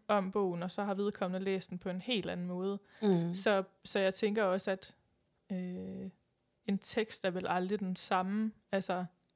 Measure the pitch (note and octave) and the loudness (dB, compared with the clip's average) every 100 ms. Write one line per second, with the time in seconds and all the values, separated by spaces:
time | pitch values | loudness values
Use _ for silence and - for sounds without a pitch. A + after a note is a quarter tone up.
0 | - G#3 F#3 G#3 F#3+ E3+ F3+ - G3+ F#3+ | 2 2 2 0 0 0 -4 -2 -2 0
1 | G3+ - F#3 F#3 F#3+ F#3+ - F#3 F#3 F3+ | -2 0 -2 0 -2 -2 -4 -8 -6 -6
2 | A#3+ A3+ F3 F3 F3 F3+ F#3+ G3 - - | -2 -2 -2 -4 -4 -4 -4 -4 -8 0
3 | G#3+ F3+ E3+ F3+ G#3+ G3 F#3+ _ - G#3 | 4 4 4 0 4 4 2 _ -4 2
4 | F#3+ F#3+ G#3+ G#3+ G3 F#3+ G3+ F#3+ - - | 2 2 0 2 2 2 0 -4 -6 -20
5 | _ _ _ _ _ F#3 F3+ F3+ F#3+ F#3+ | _ _ _ _ _ -6 -4 -6 -8 -8
6 | F#3+ - _ _ _ _ - G3 - - | -10 -12 _ _ _ _ -2 -2 0 0
7 | A3 - F#3+ F3+ F3+ F3 F#3 G3+ F#3 F#3 | 0 0 0 0 0 0 0 0 -2 -2
8 | - F#3+ F#3 G#3 A3 - _ G3 F#3 F3+ | 2 2 2 0 -2 -4 _ -2 0 -2
9 | F3+ - _ | -4 -10 _